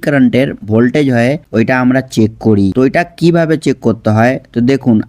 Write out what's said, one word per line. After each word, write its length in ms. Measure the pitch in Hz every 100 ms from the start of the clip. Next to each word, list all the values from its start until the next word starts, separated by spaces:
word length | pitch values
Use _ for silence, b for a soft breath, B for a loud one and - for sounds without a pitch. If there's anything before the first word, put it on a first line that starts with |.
কারেন্টের 440 | 156 143 123 123 139 - 101
ভোল্টেজ 380 | 110 123 151 135 120
হয়, 180 | 120 156 - 110
ওইটা 180 | 113 131
আমরা 160 | 123 131 127 -
চেক 160 | 107 - 113
করি। 220 | 104 98 107
তো 40 | 131
এটা 140 | 170 175 -
কিভাবে 360 | 165 170 160 160 151
চেক 120 | 131 120
করতে 220 | 117 110 107
হয়? 180 | 120 131 -
তো 60 | 120 120
দেখুন, 260 | 135 127 107